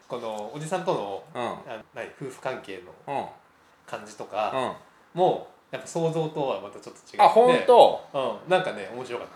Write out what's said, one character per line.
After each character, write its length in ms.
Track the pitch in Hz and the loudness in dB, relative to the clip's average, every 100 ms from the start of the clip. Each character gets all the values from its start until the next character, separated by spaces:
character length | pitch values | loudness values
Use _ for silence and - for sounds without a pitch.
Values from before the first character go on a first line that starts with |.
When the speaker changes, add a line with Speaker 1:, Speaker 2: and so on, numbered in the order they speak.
| - | -12
Speaker 1:
こ 100 | 123 | -10
の 340 | 117 107 107 | -8 -8 -10
お 60 | 147 | -10
じ 100 | 160 | -6
さ 120 | 185 | -4
ん 40 | |
と 100 | 175 139 | -2 -2
の、 280 | 101 95 - 123 | -4 -10 -10 -8
Speaker 2:
う 40 | |
ん。 80 | 117 | -6
Speaker 1:
あ、 360 | - - 110 - | -8 -12 -14 -14
何、 140 | 123 98 - | -14 -12 -12
夫 60 | 135 | -14
婦 100 | 127 | -10
関 200 | 131 151 | -8 -8
係 200 | - 95 90 - - | -10 -14 -16 -18 -8
の 60 | 135 | -8
Speaker 2:
う 60 | |
ん。 40 | 92 - _ _ _ _ - | -8 -12 _ _ _ _ -14
Speaker 1:
感 180 | 113 | -14
じ 140 | 107 107 | -12 -16
と 80 | 113 | -8
か、 260 | 98 104 131 120 87 - _ _ 170 | -4 -2 -2 -4 -6 -16 _ _ 0
Speaker 2:
う 20 | |
ん。 20 | |
Speaker 1:
も 260 | 180 - - | 2 0 -6
う、 20 | _ _ | _ _
や 60 | - | -12
っ 60 | |
ぱ 40 | - | -8
想 240 | 170 160 | -2 -2
像 160 | 160 156 | 0 -4
と 180 | 160 135 | -2 -2
は 120 | 98 | -4
ま 100 | 101 | -8
た 100 | - | -16
ち 100 | - | -18
ょ 20 | |
っ 40 | - | -20
と 40 | |
違 100 | - | -8
っ 20 | |
て。 100 | - | 4
Speaker 2:
あ、 80 | 214 | 6
ほ 240 | 220 247 | 8 6
ん 60 | 247 | 6
と？ 440 | 190 233 143 - - | 6 8 8 6 -6
Speaker 1:
う 380 | 143 127 104 139 | -4 -4 -4 0
ん。 20 | |
な 80 | 180 | 0
ん 40 | |
か 100 | 117 | 0
ね、 160 | 104 95 | -8 -10
面 140 | 120 127 | -12 -10
白 140 | 120 | -10
か 60 | |
っ 20 | - | -10